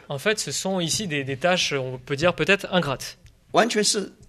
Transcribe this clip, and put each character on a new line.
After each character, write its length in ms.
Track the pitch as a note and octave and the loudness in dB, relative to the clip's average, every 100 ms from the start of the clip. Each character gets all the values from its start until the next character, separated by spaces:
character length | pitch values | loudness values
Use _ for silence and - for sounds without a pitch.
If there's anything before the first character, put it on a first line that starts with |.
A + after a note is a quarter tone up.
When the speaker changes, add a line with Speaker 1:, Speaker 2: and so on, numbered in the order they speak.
| - | -10
Speaker 1:
En 100 | C#3 | -4
fait, 200 | G#3+ G#3+ | -2 -2
ce 120 | D3+ | -2
sont 300 | - F#3+ F#3+ | -4 -2 -2
ici 260 | E3 - G3+ | 0 -2 -2
des, 160 | D3 | -4
des 140 | C3 C3 | -4 0
tâches, 340 | F3 F3+ - | 2 2 2
on 240 | C#3 B2+ B2+ - | -2 -4 -6 -6
peut 120 | C#3 | 0
dire 160 | F3 | 2
peut-être 340 | E3+ D#3 G3 - | 2 2 2 2
ingrates. 420 | F3+ C#3+ B2 - - - _ _ | 0 0 -2 -8 -14 -20 _ _
Speaker 2:
完 160 | E3 A#3 | 2 4
全 140 | G#3+ | 2
是 300 | G3+ G#3+ - - | 2 0 -4 -10